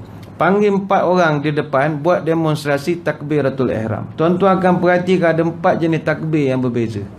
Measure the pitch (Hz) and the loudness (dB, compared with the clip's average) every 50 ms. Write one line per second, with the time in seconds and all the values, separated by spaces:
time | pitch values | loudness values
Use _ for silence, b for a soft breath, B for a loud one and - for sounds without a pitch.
0 | B B B B B - - - 147 170 190 208 208 208 196 196 202 190 202 185 | B B B B B -18 -4 -2 0 2 2 2 2 2 2 0 0 0 0 0
1 | 123 160 180 180 175 156 151 147 139 156 147 147 147 147 - 131 139 156 160 147 | 2 2 2 4 4 2 2 0 0 -2 -2 -2 -2 0 0 0 0 0 -2 -2
2 | 143 175 180 - 139 156 165 165 160 156 151 - - 147 143 139 143 170 175 170 | 0 0 0 0 0 -2 0 0 0 0 -2 -2 0 -2 -2 -2 0 -2 -4 -2
3 | - - - - 147 143 151 147 131 135 131 131 127 120 - 107 110 110 107 - | -4 -4 -6 -6 -6 -2 0 0 0 0 0 0 0 0 0 -2 -2 -4 -4 -6
4 | - - - - 156 170 180 175 190 196 190 180 180 185 180 170 175 175 180 180 | -6 -8 -4 -2 0 0 2 4 4 4 4 4 4 2 2 2 2 2 2 2
5 | 175 180 185 165 165 165 160 160 165 170 160 - - 190 - - 160 165 160 151 | 2 2 2 2 2 2 2 2 0 0 -2 0 0 0 2 2 0 0 0 0
6 | - 160 156 147 156 160 156 156 143 135 131 131 127 127 117 123 117 104 104 101 | 0 -2 -4 -2 -2 -2 0 0 0 0 0 0 -2 -2 0 -2 -2 -2 -4 -8
7 | 104 - - | -10 -10 -12